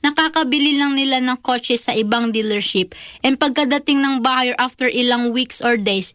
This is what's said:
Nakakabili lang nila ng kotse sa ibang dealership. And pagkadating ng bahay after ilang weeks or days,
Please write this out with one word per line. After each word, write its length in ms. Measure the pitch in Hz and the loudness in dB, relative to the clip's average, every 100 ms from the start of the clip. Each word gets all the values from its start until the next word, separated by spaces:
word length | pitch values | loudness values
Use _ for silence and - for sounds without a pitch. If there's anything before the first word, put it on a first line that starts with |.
Nakakabili 720 | 285 302 320 320 277 302 285 | 0 2 0 2 0 2 2
lang 240 | 285 285 269 | 2 0 0
nila 240 | 269 262 | 0 2
ng 160 | 254 254 | 0 -2
kotse 400 | - 247 240 240 | 0 -2 0 -2
sa 160 | - | 0
ibang 400 | 220 214 233 233 | -2 0 0 0
dealership. 640 | 220 214 208 202 196 185 - - - | -2 -2 -2 -2 -2 -4 -6 -20 -4
And 160 | 254 269 | -2 0
pagkadating 640 | 302 254 285 285 285 277 | 0 0 0 0 0 2
ng 240 | 277 269 240 | 2 2 0
bahay 240 | 254 254 247 | 0 0 0
after 320 | 254 - 254 | -4 -2 -2
ilang 400 | 240 247 240 240 | 0 0 2 0
weeks 320 | 233 254 - | -2 -2 -2
or 160 | 240 240 | 0 0
days, 320 | 202 196 190 | 0 -2 -2